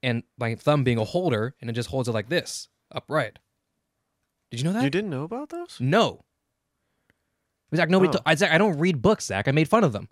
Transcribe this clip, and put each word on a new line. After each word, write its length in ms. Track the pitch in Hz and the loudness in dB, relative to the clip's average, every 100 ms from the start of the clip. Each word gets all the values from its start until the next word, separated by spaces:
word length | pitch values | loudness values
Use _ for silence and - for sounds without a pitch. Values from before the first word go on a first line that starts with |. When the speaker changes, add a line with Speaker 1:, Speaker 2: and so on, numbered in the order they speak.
Speaker 1:
and 200 | 131 117 - _ | -2 -4 -6 _
my 160 | 117 | -6
thumb 300 | 113 - 147 | -2 0 2
being 140 | 127 117 | 2 0
a 60 | |
holder, 500 | 110 175 185 113 113 - | 0 -2 -2 -2 -4 -8
and 80 | 117 | -8
it 20 | |
just 160 | 117 117 | -8 -6
holds 200 | 135 123 | -4 -2
it 20 | |
like 160 | 110 107 | -4 -2
this, 400 | 170 - - - _ _ | -4 -4 -14 -16 _ _
upright. 460 | - _ 151 113 - _ _ _ _ _ _ _ _ _ _ _ | -16 _ -4 -4 -10 _ _ _ _ _ _ _ _ _ _ _
Did 100 | 120 | -6
you 40 | |
know 100 | 151 | -4
that? 100 | 202 | 0
Speaker 2:
You 60 | 269 | 0
didn't 180 | 160 214 | -2 -4
know 160 | 131 | -6
about 240 | 156 233 294 | -8 -10 -10
those? 300 | 339 349 - | -12 -14 -6
Speaker 1:
No. 440 | 127 185 170 85 _ _ _ _ _ _ _ _ _ _ _ _ _ _ _ | 0 2 2 -2 _ _ _ _ _ _ _ _ _ _ _ _ _ _ _
Zach, 140 | 160 160 | -2 2
nobody 200 | 185 185 | 4 4
Speaker 2:
Oh. 20 | |
Speaker 1:
t-, 60 | 139 - | 2 2
I, 80 | |
Zach, 180 | 156 185 | 2 4
I 60 | 160 | 4
don't 200 | 214 147 | 2 2
read 240 | 175 156 | 0 2
books, 240 | 151 220 - | 2 0 -2
Zach. 220 | 95 104 | -2 0
I 40 | |
made 160 | 143 156 | 2 4
fun 160 | 226 | 4
of 80 | 180 | 2
them. 160 | 104 - | 0 -10